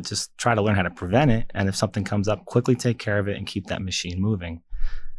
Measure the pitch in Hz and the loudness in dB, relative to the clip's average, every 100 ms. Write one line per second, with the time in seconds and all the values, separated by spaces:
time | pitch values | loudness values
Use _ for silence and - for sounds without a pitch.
0 | 90 104 - - 123 113 104 101 87 - | -6 -8 -8 -2 2 4 4 2 0 -4
1 | 90 110 147 113 - - 98 95 107 107 | 0 4 4 4 0 -2 -2 0 -2 -2
2 | 98 104 98 101 - 127 123 123 123 113 | -2 0 0 -2 0 0 2 2 0 -2
3 | - 104 101 101 101 101 - 90 92 90 | -2 -2 -2 -4 -6 -8 -6 -6 -4 -6
4 | 87 87 104 101 85 82 - - - - | -4 -2 0 0 -4 -10 -6 2 2 2
5 | - | -2